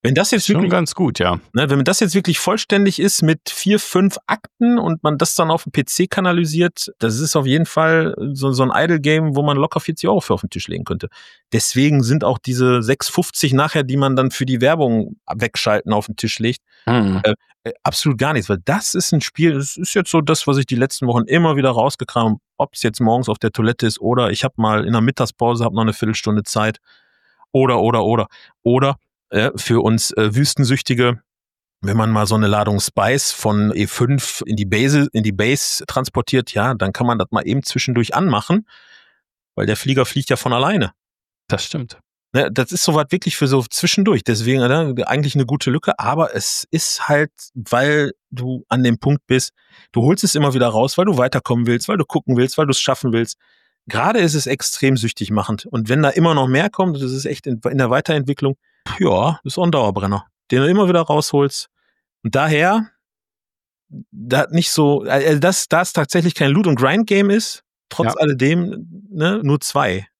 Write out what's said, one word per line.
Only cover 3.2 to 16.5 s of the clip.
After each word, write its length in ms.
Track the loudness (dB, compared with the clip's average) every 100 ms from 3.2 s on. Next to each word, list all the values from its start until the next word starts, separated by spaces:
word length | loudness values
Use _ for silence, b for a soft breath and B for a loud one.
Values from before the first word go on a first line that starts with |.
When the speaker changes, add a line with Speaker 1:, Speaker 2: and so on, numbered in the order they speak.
Speaker 1:
mit 300 | 2 0 -4
vier, 280 | -6 2 2
fünf 380 | 2 2 2 0 -6
Akten 520 | -6 -8 _ 2 2
und 240 | 0 -2
man 160 | -2 0
das 160 | -2
dann 160 | 0 0
auf 140 | 0
dem 80 | -2
P 120 | -4
C 220 | -4 -2 -2
kanalisiert, 840 | 0 0 0 0 0 -2 -2 -12 -4
das 200 | -2 -2
ist 180 | -2 0
auf 80 |
jeden 220 | 2 0 0
Fall 480 | 0 2 2 0 -4 -8
so, 200 | -2 -2
so 100 | 2
ein 80 | 2
Idle-Game, 640 | 2 2 0 2 2 0 0
wo 60 |
man 160 | 0 0
locker 220 | 0 -2
vierzig 280 | -6 -4 0
Euro 120 | 0
für 120 | 0
auf 80 | -2
den 100 | -2
Tisch 180 | -10 -8
legen 160 | -8
könnte. 240 | -6 -8 -8 B B B _
Deswegen 500 | -2 0 2 2 2
sind 220 | 2 0
auch 140 | 0 -2
diese 440 | -4 0 2 2
sechs 280 | 2 -2 0
fünfzig 420 | -2 -4 -2 0
nachher, 300 | 2 2 0
die 160 | -2 0
man 180 | 2 2
dann 140 | 0
für 160 | -2 -2
die 160 | 2
Werbung 540 | 2 2 2 0 -2 -10 -12
wegschalten 640 | -6 -4 -2 0 0 0
auf 140 | -2 -2
den 100 | -6
Tisch 220 | -6 -2
legt, 240 | -4